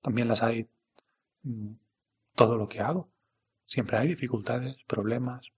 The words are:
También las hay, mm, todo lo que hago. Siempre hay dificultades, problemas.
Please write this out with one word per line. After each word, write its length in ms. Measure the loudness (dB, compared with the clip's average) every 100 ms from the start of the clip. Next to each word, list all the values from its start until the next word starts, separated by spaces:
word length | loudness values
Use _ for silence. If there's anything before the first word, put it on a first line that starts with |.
También 260 | 0 0 2
las 160 | 2
hay, 260 | 2 0 -6 _ _ _ _ _ _ _
mm, 300 | -10 -8 -8 -12 _ _ _ _ _ 4
todo 220 | 4 6
lo 100 | -2
que 140 | -2
hago. 280 | -2 -2 -4 _ _ _ _ _ _
Siempre 320 | -4 0 2
hay 120 | 2
dificultades, 760 | 0 -2 -2 -2 -4 -4 -10 _
problemas. 600 | -2 0 -2 -2 -6 -16